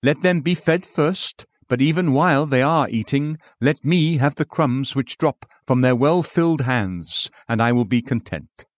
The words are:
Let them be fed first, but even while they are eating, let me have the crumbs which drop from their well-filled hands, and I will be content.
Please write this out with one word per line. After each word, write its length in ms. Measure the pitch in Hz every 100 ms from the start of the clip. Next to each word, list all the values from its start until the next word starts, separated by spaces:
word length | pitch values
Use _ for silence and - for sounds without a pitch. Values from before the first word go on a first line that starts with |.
Let 180 | 131 147
them 220 | 180 175
be 120 | 143
fed 300 | 175 - 165
first, 600 | - - 151 190 - - - _ _
but 120 | 123
even 320 | 139 160 175
while 320 | 135 175 139
they 160 | 151 131
are 280 | 135 165 131
eating, 480 | 113 107 139 147 156 _ _
let 220 | 127 156
me 360 | 139 180 156 160
have 160 | 139
the 100 | -
crumbs 500 | 156 - 147 127 135
which 220 | 139 127 -
drop 300 | 160 - - _ -
from 140 | 127
their 160 | 127 123
well-filled 680 | 139 175 160 - 170 160
hands, 680 | 127 127 98 90 82 - - _ _
and 160 | 117
I 100 | 117
will 120 | 120 110
be 160 | 120
content. 640 | - 120 - 76 - _ -